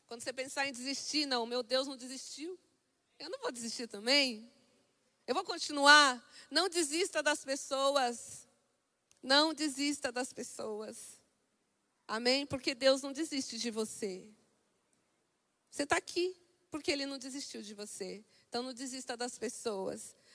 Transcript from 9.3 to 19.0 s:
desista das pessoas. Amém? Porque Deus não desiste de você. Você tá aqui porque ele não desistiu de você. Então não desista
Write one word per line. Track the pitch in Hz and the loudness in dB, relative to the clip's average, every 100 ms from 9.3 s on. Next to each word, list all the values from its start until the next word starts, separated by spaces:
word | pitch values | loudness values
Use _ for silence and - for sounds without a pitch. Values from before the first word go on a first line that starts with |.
| 277 311 | 6 6
desista | 277 311 262 285 285 269 | 2 -2 0 0 0 -2
das | 240 262 | -4 -4
pessoas. | - 247 - 220 214 214 233 - - _ _ _ _ _ _ _ _ - | -6 -10 -8 -8 -6 -8 -12 -16 -20 _ _ _ _ _ _ _ _ -6
Amém? | 214 247 269 | 0 4 2
Porque | 285 277 311 | 2 -2 -2
Deus | 254 269 269 | 4 4 4
não | 277 | 2
desiste | 269 320 277 - 226 | -4 -2 -2 -4 -4
de | 233 | -4
você. | 220 214 - 208 185 214 - _ _ _ _ _ _ _ _ _ _ _ _ _ | -4 -4 -4 -6 -6 -12 -20 _ _ _ _ _ _ _ _ _ _ _ _ _
Você | - 285 | -6 2
tá | 339 | 2
aqui | - 349 359 370 _ _ _ | 2 -2 -2 -4 _ _ _
porque | 311 285 | -6 -2
ele | 285 277 | -2 -2
não | 277 | -6
desistiu | 254 277 - 233 | -8 -10 -10 -10
de | 208 | -12
você. | 202 208 - 185 196 220 _ _ | -12 -12 -8 -8 -10 -14 _ _
Então | 240 | -6
não | 254 | -6
desista | 233 262 262 | -8 -8 -8